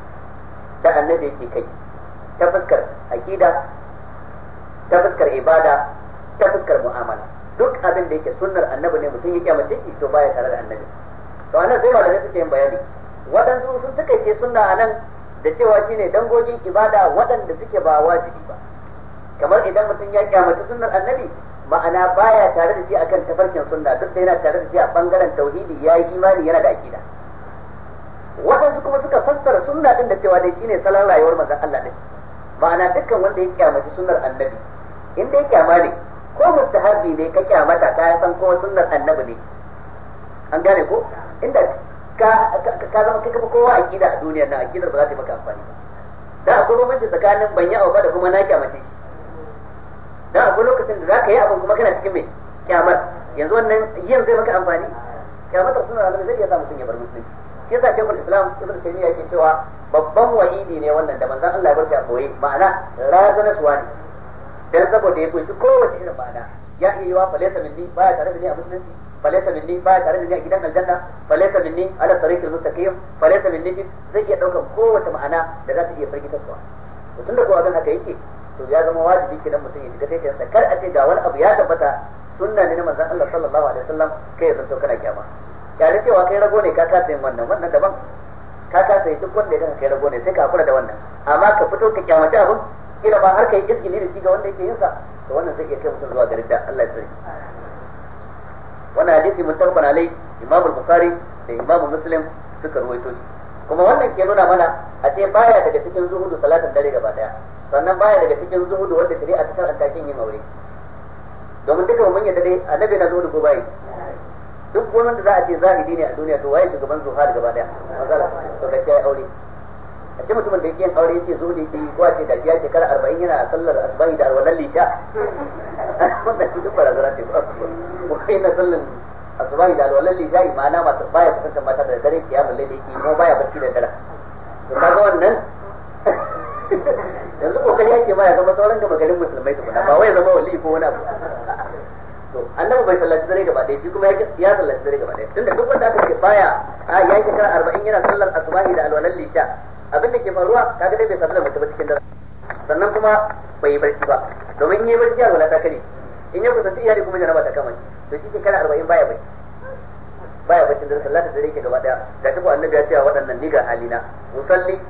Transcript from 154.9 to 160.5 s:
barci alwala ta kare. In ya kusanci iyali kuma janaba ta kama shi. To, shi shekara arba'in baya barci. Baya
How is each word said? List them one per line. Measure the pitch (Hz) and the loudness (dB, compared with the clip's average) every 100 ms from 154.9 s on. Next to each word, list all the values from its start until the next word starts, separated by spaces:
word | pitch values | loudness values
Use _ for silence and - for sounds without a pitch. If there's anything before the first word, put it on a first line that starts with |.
| 233 | 4
barci | 240 - | 4 4
alwala | 226 170 156 | 4 4 4
ta | 156 | 2
kare. | 165 - - - - - - | 0 -4 -10 -16 -16 -16 -10
In | 175 | -2
ya | 233 | 2
kusanci | 233 190 185 | 2 0 0
iyali | 226 202 | 2 2
kuma | 180 185 | 0 -2
janaba | 165 160 | 2 2
ta | - | 0
kama | 147 127 | -2 -6
shi. | - - - - | -10 -14 -16 -12
To, | 147 | -10
shi | 208 | -8
shekara | 208 202 185 | -2 0 2
arba'in | 156 147 160 | 2 0 2
baya | 165 | 4
barci. | - - - - - - 523 523 - - - - - - | 2 -2 -12 -16 -16 -16 -14 -14 -16 -16 -18 -16 -16 -8
Baya | - | 2